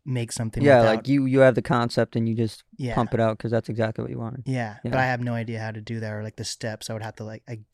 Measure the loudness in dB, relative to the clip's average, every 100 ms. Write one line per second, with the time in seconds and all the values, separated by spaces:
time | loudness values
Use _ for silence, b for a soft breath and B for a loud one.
0 | -6 -4 -4 -4 -6 2 6 8 8 4
1 | 2 2 4 6 6 6 0 0 0 0
2 | 0 0 0 0 -2 -4 _ -8 -4 -2
3 | 0 2 0 0 -2 -2 -2 -2 -2 -2
4 | -8 -8 -8 -8 -4 -4 -4 -6 -4 0
5 | 0 0 -2 -4 -4 -6 -8 -10 -8 -8
6 | -6 -8 -10 -10 -10 -8 -8 -8 -8 -8
7 | -10 -10 -12 -12 -12 -14 -14